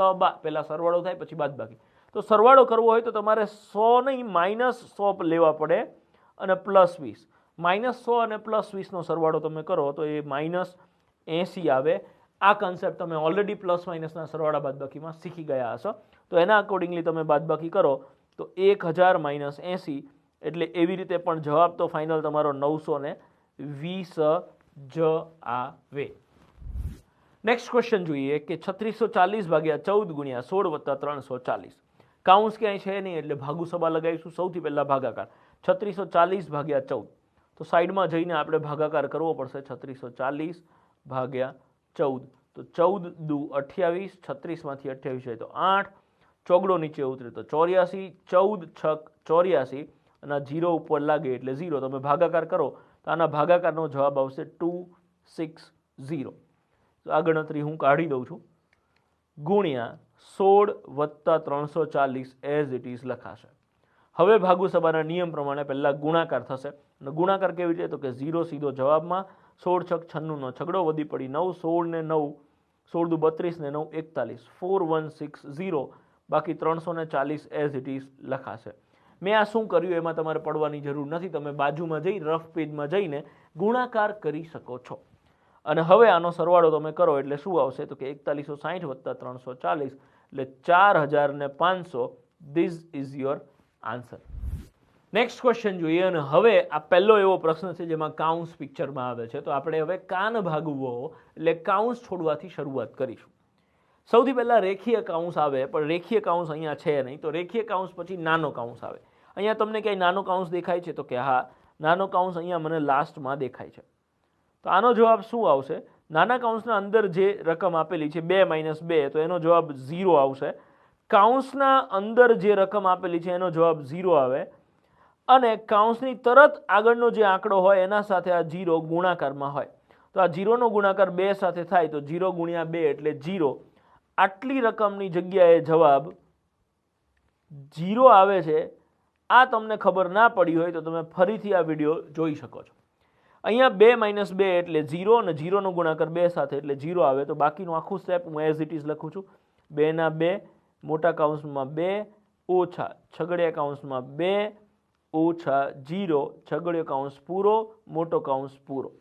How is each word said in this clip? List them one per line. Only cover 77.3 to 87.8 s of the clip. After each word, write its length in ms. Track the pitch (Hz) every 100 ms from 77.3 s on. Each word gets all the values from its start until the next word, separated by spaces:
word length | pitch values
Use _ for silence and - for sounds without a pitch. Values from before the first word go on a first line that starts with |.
| 147 -
as 280 | 151 147 139
it 120 | 135
is 140 | 135 135 _
લખાશે. 480 | 120 131 110 110 - - _ _ _ -
મેં 180 | 185 214
આ 40 |
શું 240 | 208 226 214
કર્યું 260 | 170 180
એમાં 220 | 170 165 165
તમારે 240 | 156 156
પડવાની 420 | 151 156 151 147
જરૂર 260 | 143 143 143
નથી, 220 | 165 180
તમે 220 | 156 147
બાજુમાં 500 | 147 143 156 165 151
જઈ 180 | 175 202
રફ 280 | 151 165 160
પેજમાં 400 | 170 151 147 147
જઈને 360 | 190 180 143 - _ _ 156
ગુણાકાર 540 | 202 247 247 233 214
કરી 320 | 214 151 151
શકો 340 | 160 117 - 123
છો. 220 | - - _ _ _ _ _ _ -
અને 160 | 160
હવે 280 | 165 202 226
આનો 220 | 170 170
સરવાળો 480 | 170 165 175 165 151
તમે 120 | 156
કરો 280 | 151 170 143
એટલે 180 | 139 143
શું 240 | 196 165
આવશે? 240 | 135 135